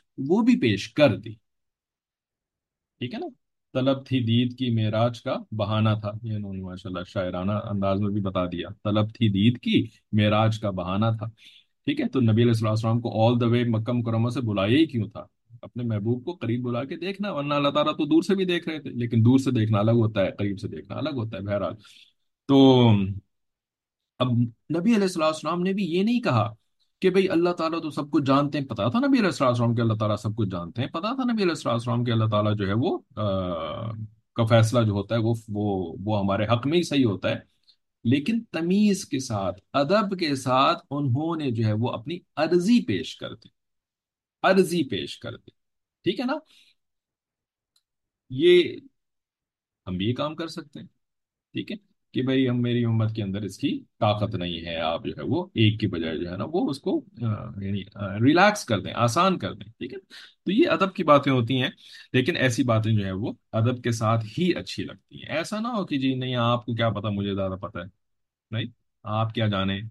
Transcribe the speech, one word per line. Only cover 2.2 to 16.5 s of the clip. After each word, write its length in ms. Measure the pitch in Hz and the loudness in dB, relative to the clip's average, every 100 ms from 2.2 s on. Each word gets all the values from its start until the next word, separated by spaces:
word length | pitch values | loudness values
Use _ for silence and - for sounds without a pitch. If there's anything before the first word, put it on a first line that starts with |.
| _ _ _ _ _ _ _ - | _ _ _ _ _ _ _ -10
ठीक 120 | 214 | -8
है 60 | 240 | -8
ना? 80 | 349 - _ _ _ | -10 -14 _ _ _
"तलब 300 | 131 131 131 - | -2 0 -2 -2
थी 100 | 127 | -2
दीद 300 | 113 117 131 | 2 2 2
की, 160 | 123 127 | -2 -2
मेराज 480 | 113 110 107 120 117 | 0 0 0 0 -2
का 140 | 131 170 214 | -6 -8 -6
बहाना 400 | 110 101 107 110 107 | -6 -2 2 2 0
था।" 220 | 104 104 | -4 -8
ये 120 | 113 107 | -8 -8
इन्होंने 260 | 101 95 | -8 -10
माशाल्लाह 420 | 92 92 92 90 | -10 -12 -10 -10
शायराना 520 | 90 101 90 90 92 104 110 | -8 -4 -4 -4 -4 -4 -4
अंदाज 300 | 101 98 98 | -2 0 0
में 100 | 101 | 0
भी 80 | 104 | -2
बता 260 | 95 92 90 | -2 -2 -2
दिया, 240 | 87 82 101 | -4 -10 -8
"तलब 260 | 104 107 107 | -2 0 0
थी 160 | - 110 | 0 0
दीद 280 | 95 110 120 | 4 4 2
की, 240 | 226 214 - - _ | 2 0 0 -6 _
मेराज 440 | 107 104 107 110 110 | 2 4 4 2 0
का 120 | 104 | -4
बहाना 380 | 92 90 95 113 | -4 -4 0 0
था।" 180 | 113 113 - - - _ _ - | -2 -6 -12 -20 -20 _ _ -6
ठीक 140 | 147 | -2
है, 60 | 254 | -2
तो 120 | - | 2
नबी 220 | 117 110 | 4 6
अलैहिस्सलाम 580 | 117 113 110 110 113 120 | 4 4 0 0 0 0
को 100 | 117 107 | 0 2
all 200 | 113 123 | 4 4
the 100 | 117 | 2
way 120 | 120 120 | 2 2
मक्का 220 | 110 113 | 0 -2
मुकर्रमा 380 | 123 117 113 120 | -2 -2 0 -2
से 100 | 131 | -2
बुलाया 340 | 117 101 98 135 | -2 0 2 4
ही 100 | 160 | 2
क्यों 220 | 117 95 | 0 -4
था? 200 | - - _ _ 117 | -8 -18 _ _ -20
अपने 220 | - - | -14 -8
महबूब 380 | 120 107 107 123 | -4 -2 -2 -2
को 80 | 120 | -4
करीब 280 | 175 113 | -8 -4